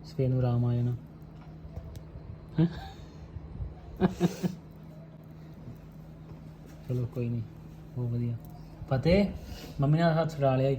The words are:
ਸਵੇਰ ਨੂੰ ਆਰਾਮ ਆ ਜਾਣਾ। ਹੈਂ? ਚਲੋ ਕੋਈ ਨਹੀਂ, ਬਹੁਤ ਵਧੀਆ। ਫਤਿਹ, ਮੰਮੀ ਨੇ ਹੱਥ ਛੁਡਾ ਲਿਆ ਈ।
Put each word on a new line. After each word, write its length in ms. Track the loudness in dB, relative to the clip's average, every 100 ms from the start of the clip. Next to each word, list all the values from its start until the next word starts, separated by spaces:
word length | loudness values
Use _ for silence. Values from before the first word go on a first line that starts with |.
ਸਵੇਰ 240 | -6 0 2
ਨੂੰ 100 | 4
ਆਰਾਮ 260 | 4 4
ਆ 100 | 4
ਜਾਣਾ। 200 | 4 2 0 -8 -16 -16 -16 -14 -14 -12 -10 -10 -12 -12 -12 -12 -14 -4 4
ਹੈਂ? 80 | 4 4 -10 -12 -14 -14 -12 -10 -10 -6 -6 -8 -12 4 4 6 2 4 -2 -4 -12 -16 -14 -14 -16 -16 -16 -16 -14 -14 -12 -14 -14 -16 -16 -16 -14 -14 -14 -16 -16 -14 -2
ਚਲੋ 180 | 0 0
ਕੋਈ 140 | 0 0
ਨਹੀਂ, 140 | 0 -4 -10 -16 -14 -10 -2
ਬਹੁਤ 140 | 0
ਵਧੀਆ। 260 | 2 0 -2 -8 -14 -14 -12 0
ਫਤਿਹ, 360 | 4 8 8 6 0 -8 -10 -8 2
ਮੰਮੀ 180 | 4 6
ਨੇ 60 |
ਹੱਥ 300 | 6 6 2
ਛੁਡਾ 200 | 4 4 6
ਲਿਆ 120 |
ਈ। 80 | 4